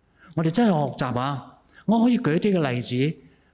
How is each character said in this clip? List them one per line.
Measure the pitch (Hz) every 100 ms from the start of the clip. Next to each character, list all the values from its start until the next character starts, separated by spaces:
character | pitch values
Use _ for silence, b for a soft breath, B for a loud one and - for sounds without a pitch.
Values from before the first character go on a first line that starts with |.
| _ B B
我 | -
哋 | 165
真 | 170 233
係 |
學 | 160 139 -
習 | 131 120
啊！ | 135 135 - - B B -
我 | 226
可 | 240
以 | 226
舉 | 147 165
啲 | 214 185
嘅 | 139
例 | 123
子， | 117 123 147 - b b b